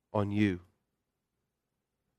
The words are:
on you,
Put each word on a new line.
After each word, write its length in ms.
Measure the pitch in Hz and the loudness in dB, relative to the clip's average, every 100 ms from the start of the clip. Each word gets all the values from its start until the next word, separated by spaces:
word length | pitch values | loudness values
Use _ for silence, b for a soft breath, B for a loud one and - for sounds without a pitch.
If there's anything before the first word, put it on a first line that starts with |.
| _ | _
on 180 | 104 101 | -4 -2
you, 280 | 104 104 90 - _ _ _ _ _ _ _ _ _ _ _ _ _ _ | 0 0 -2 -10 _ _ _ _ _ _ _ _ _ _ _ _ _ _